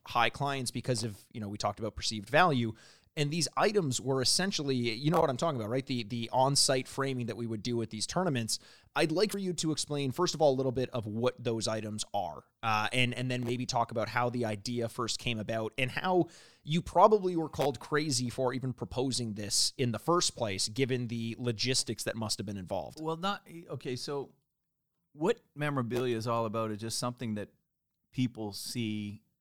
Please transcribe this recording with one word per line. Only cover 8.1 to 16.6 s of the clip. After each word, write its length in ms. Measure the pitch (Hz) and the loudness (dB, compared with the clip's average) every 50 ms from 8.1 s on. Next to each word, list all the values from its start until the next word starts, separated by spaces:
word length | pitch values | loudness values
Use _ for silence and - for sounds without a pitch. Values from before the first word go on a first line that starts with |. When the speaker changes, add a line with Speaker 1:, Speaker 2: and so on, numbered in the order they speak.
| - 175 185 170 135 120 113 107 - - - - - - _ _ - | 0 0 0 2 0 0 0 -2 -4 -6 -8 -12 -20 -20 _ _ 0
Speaker 1:
I'd 180 | 139 165 160 | 0 2 2
like 200 | 156 180 220 196 | 4 2 2 2
for 60 | - | 0
you 160 | 202 190 180 170 | -2 -2 -2 -2
to 180 | - 160 160 | 0 0 0
explain, 400 | 147 - - - 147 143 143 127 | 0 -2 -2 -2 -2 -2 0 0
first 240 | - - 180 - - | 0 0 0 0 2
of 60 | 147 | 4
all, 120 | 160 143 131 | 6 6 6
a 40 | |
little 140 | 131 135 131 120 | 4 2 0 0
bit 160 | 131 127 - | 0 -2 -2
of 140 | - 120 104 | -2 -4 -4
what 360 | 110 104 113 120 123 - - | -4 -2 0 0 0 0 0
those 260 | 113 120 113 113 101 | -2 -2 -2 0 0
items 360 | 117 110 110 104 107 107 104 - - - | -2 -2 -2 -4 -6 -6 -6 -6 -4 -4
are, 300 | 101 92 80 73 - - _ _ _ | -4 -4 -4 -6 -10 -14 _ _ _
uh, 260 | 117 113 107 107 107 104 | 0 2 2 2 2 2
and, 220 | - 127 123 123 117 | 2 2 2 2 0
and 180 | 117 127 127 | -2 -4 -2
then 140 | 123 123 123 | -2 -2 -2
maybe 200 | 117 123 120 127 | -2 -2 -2 -2
talk 260 | - - 120 117 - | -2 0 0 0 0
about 180 | 117 117 104 107 | 0 -2 -2 0
how 200 | - 123 123 123 | 0 0 0 2
the 140 | 117 120 123 | 0 0 -2
idea 460 | 110 107 98 - 123 120 120 117 113 | -2 -2 -4 -6 -6 -4 -2 -4 -4
first 280 | - 127 117 107 - | -4 -4 -4 -4 -4
came 220 | - - 123 117 107 | -4 -4 -4 -4 -4
about 340 | 104 - 113 110 110 110 - | -4 -4 -2 -2 -4 -4 -2
and 120 | - 131 123 | -2 -2 -2
how 380 | - - 170 185 185 180 165 - - - - - - _ | -2 -2 0 2 4 2 2 2 -2 -18 -20 -20 -20 _